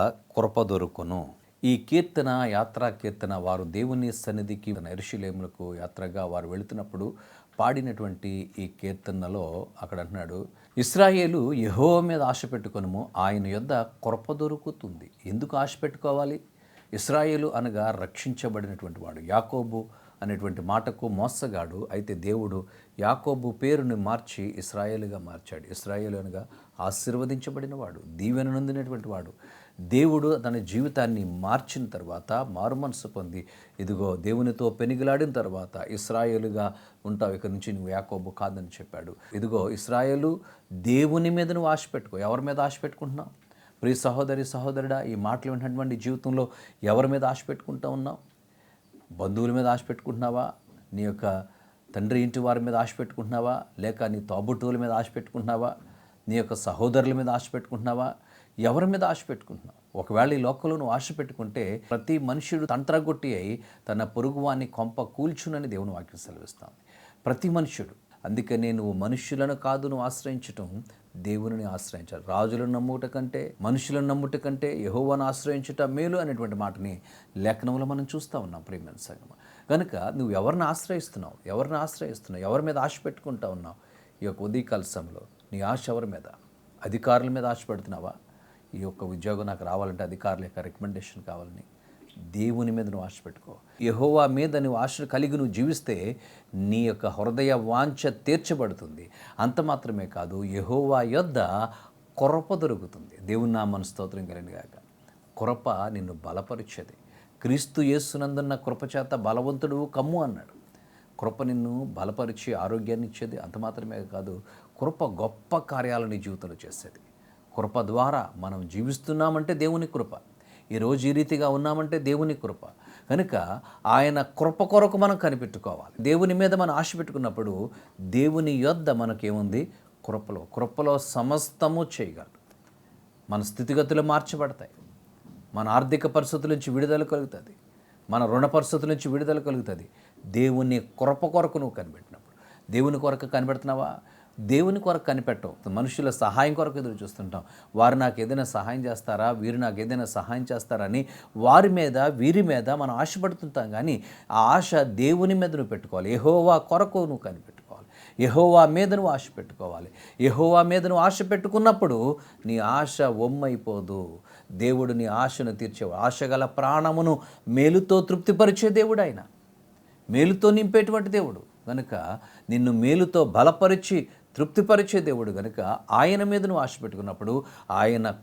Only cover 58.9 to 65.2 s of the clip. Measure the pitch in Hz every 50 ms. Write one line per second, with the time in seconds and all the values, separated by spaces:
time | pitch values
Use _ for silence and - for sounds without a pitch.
58.9 | 196 185 185 170 165 - - - 123 - - - - - - - - _ _ _
59.9 | - 98 90 - 107 110 127 147 147 135 123 127 135 - - 160 160 151 139 117
60.9 | 117 131 - - 156 151 139 131 127 - 110 104 104 123 104 92 107 113 - -
61.9 | 120 117 110 - 160 151 135 127 131 151 - - 170 156 156 147 123 135 135 165
62.9 | 160 160 151 156 147 131 - 135 110 90 92 101 117 113 - - - - - -
63.9 | 104 107 110 107 - 120 123 139 139 143 139 143 131 131 127 123 - - 113 117
64.9 | - 131 117 - - -